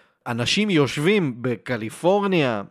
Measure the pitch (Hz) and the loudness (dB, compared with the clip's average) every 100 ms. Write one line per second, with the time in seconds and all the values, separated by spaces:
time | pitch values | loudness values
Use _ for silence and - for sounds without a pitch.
0 | _ _ - 117 117 - 214 165 135 - | _ _ -8 -4 0 0 2 2 2 0
1 | 156 214 156 120 123 113 - 120 110 - | 2 2 0 -2 -4 -4 -4 -6 -6 -2
2 | 165 202 202 180 135 107 98 | 2 2 2 2 2 -2 -6